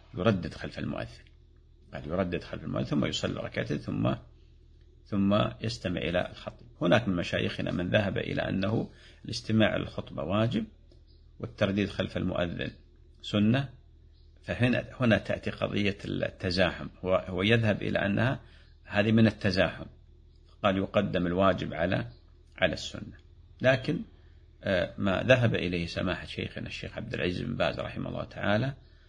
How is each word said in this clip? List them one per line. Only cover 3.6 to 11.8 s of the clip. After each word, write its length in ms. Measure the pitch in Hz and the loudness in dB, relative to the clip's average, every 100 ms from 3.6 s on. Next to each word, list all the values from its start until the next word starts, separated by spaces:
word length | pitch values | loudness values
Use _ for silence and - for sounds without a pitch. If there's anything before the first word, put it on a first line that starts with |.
| - 73 | -4 -6
ثم، 360 | - 98 117 139 - - - - - - - - | -4 -2 -2 -2 -8 -20 -20 -20 -20 -20 -20 -20
ثم 440 | - 101 98 101 123 - | -6 0 4 4 2 -2
يستمع 400 | 110 - 92 90 | -6 -6 -6 -4
إلى 300 | 67 87 - | 0 -2 -2
الخطيب". 360 | - - - - - | -8 -14 -14 -20 -4
هناك 260 | 160 131 104 | 2 2 2
من 80 | 90 | -2
مشايخنا 560 | - 90 101 - 95 | -2 -2 -2 -4 -4
من 180 | 90 90 | -2 2
ذهب 280 | 113 98 - | 2 2 -2
إلى 240 | - - | -2 -2
أنه 480 | - 98 98 120 208 - - - | -2 0 0 0 -2 -10 -20 -16
الاستماع 520 | - 107 - 110 101 90 | -10 -10 0 4 4 2
للخطبة 460 | - - - - | -4 -8 -10 -8
واجب 420 | 71 101 113 220 220 - - - - - - - | -2 2 2 0 -4 -12 -20 -20 -20 -20 -20 -12
والترديد 480 | - - 101 98 | -12 -2 0 2